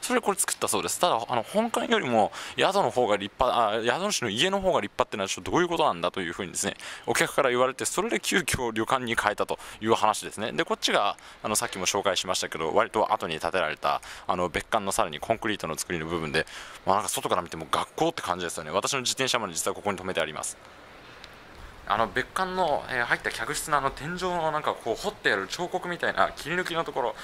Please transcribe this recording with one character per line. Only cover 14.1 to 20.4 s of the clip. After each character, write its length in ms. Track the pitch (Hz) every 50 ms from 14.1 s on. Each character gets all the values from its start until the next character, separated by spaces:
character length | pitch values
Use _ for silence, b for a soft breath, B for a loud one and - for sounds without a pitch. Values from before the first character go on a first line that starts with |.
| B B B
あ 80 | - 95
の、 100 | 92 90
別 220 | 87 76 98 - -
館 160 | - 110 98
の 80 | 98 95
さ 100 | - 107
ら 60 | 85
に 100 | 76 73
コ 140 | - - 113
ン 40 |
ク 120 | - - 110
リ 60 | 104
ー 20 |
ト 100 | - -
の 100 | 80 78
作 140 | - - -
り 80 | 92 80
の 60 | 80
部 140 | 80 87 82
分 120 | 80 76
で、 160 | 71 78 76 B B B B B B B -
ま 80 | 95 95
あ、 20 |
な 60 | 104
ん 20 | 101
か 60 | 92
外 180 | - 139 -
か 80 | 135 104
ら 60 | 90
見 80 | 87 85
て 80 | -
も 100 | 82 80 67
学 240 | - 82 82 - -
校 140 | - 156 165
っ 40 | -
て 80 | -
感 180 | - 90 87 90
じ 60 | 87
で 40 | 82
す 60 | -
よ 80 | 87 78
ね。 80 | 76
私 220 | 80 101 - - 143
の 80 | 131
自 100 | 123 117
転 160 | - - 135
車 120 | 123 - 120
ま 80 | 107
で 60 | 92 82
実 160 | 82 - 101
は 60 | 95
こ 60 | -
こ 100 | - 104
に 60 | 98
止 80 | 87 92
め 80 | 92 87
て 80 | 85
あ 40 | 80
り 60 | 78
ま 100 | 78 -